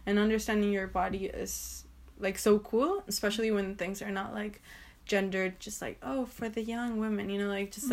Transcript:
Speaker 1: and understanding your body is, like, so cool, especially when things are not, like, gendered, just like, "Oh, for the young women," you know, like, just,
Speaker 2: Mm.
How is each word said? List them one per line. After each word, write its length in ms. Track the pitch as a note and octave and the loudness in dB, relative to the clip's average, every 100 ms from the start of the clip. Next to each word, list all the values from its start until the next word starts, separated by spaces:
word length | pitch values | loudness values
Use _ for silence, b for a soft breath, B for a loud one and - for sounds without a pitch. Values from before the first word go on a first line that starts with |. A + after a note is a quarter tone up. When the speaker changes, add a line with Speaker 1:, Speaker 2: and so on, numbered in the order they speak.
| - | 2
Speaker 1:
and 120 | G#3 | 4
understanding 520 | G#3+ A3 A3 G#3+ G3+ | 4 2 2 2 4
your 140 | G3+ F#3+ | 2 0
body 400 | F#3 F#3+ F#3+ F#3+ | 0 0 -2 -4
is, 580 | - G3 - - - - - - - | -6 -6 -6 -8 -12 -16 -20 -20 -4
like, 180 | G3 F#3+ | -2 2
so 220 | A3 G#3 | 6 6
cool, 420 | G#3 A3+ D4 G4+ - | 6 2 2 2 -2
especially 420 | G3+ G#3 G#3+ A3 | 0 0 2 2
when 240 | G#3 F#3+ G3 | 2 0 -2
things 240 | F3+ G3 | -4 -4
are 80 | - | -4
not, 220 | G3 - | -4 -4
like, 260 | - G#3 G#3 B B B B - | -4 -6 -8 B B B B 0
gendered, 540 | G3+ G3 F#3+ F#3 F#3 | 2 4 2 0 -2
just 220 | - - | -10 -8
like, 160 | - - | -8 -8
"Oh, 220 | C4 C4+ B3 | -4 -2 -2
for 220 | - A3+ | -4 -4
the 140 | A3 | -4
young 360 | A3 A#3 A#3+ A3 | -4 -2 -2 0
women," 300 | A3 G3+ G3 | 0 0 0
you 80 | G3+ | 0
know, 80 | G3+ | 0
like, 220 | G3 G3+ | -2 -4
just, 180 | - | -4
Speaker 2:
Mm. 20 | B3 | 2